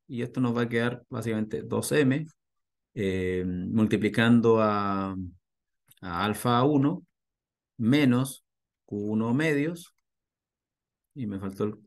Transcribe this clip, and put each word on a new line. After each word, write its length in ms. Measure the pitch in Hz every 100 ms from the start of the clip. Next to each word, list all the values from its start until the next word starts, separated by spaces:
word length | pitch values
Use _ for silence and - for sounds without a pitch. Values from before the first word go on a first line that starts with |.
| -
y 140 | 120
esto 220 | 123 131
nos 120 | 123
va 80 | 117
a 60 | 120
quedar 340 | 117 120 123 -
básicamente 540 | 117 113 110 107 -
dos 280 | 113 107 -
M, 340 | 147 131 139 156 - _ _ _ _ _
eh, 520 | - 95 92 92 90 90
multiplicando 1120 | 90 92 110 107 104 104 117 113 117 113 113
a, 560 | 107 104 101 98 95 95 90 90 _ _ _ _ _ _
a 220 | 92 85
alfa 380 | 104 104 127 120
uno 440 | 139 147 143 180 - _ _ _ _ _ _ -
menos 680 | 110 143 135 123 135 - _ _ _ _
Q 120 | _ 104
uno 360 | 104 110 113
medios, 640 | 131 160 143 151 175 - _ _ _ _ _ _ _ _ _ _ _ _
y 120 | 147 107
me 140 | 95
faltó 240 | 98 98
el 140 | 107 -